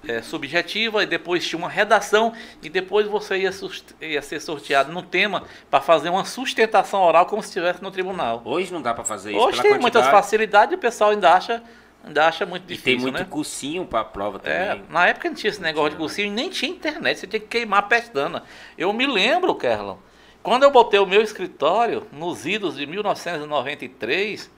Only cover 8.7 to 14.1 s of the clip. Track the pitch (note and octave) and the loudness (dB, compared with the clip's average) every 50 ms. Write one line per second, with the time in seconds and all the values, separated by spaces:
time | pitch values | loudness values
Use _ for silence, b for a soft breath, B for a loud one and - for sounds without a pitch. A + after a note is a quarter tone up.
8.7 | F3+ E3+ B2 A#2+ A#2 A#2 A2+ - G#2+ G2+ F#2 G#2+ - G3+ A3+ E4 - - - G#4 | -6 -6 -4 -4 -4 -4 -4 -6 -6 -6 -6 -4 0 2 2 2 2 2 4 4
9.7 | G4+ F#4 B3 A#3 - - B2 C3 D3 G3+ G3 - - G#3+ A3 G3+ - G#3 A3+ B3 | 4 4 2 4 4 6 6 8 6 6 6 6 2 0 0 4 6 6 6 6
10.7 | E4+ F#4 - A#3+ A#3 - G#3+ G#3 G#3 G#3 G3 E3+ E3+ F#3 F3+ - A#3 A#3 B B | 2 -2 -2 -2 0 2 2 2 4 6 6 6 6 6 4 0 -6 -6 B B
11.7 | B B B B B B - - D3+ C#3+ D#3 E3 D#3+ - G3+ F3+ F3 F3+ - - | B B B B B B -20 -4 0 2 2 2 2 0 -6 -6 -6 -12 -10 -12
12.7 | - - - B2+ B2+ B2 B2+ C3 B2+ D#3+ F#3 F#3 - D3+ - - - - - C#3 | -14 -6 0 0 0 2 0 -4 -4 -4 -8 -6 -6 -8 -8 -8 -8 -10 -10 -8
13.7 | D#3 F#3 E3+ - - A2+ G#2+ - | -8 -8 -8 -4 -4 -4 -4 -4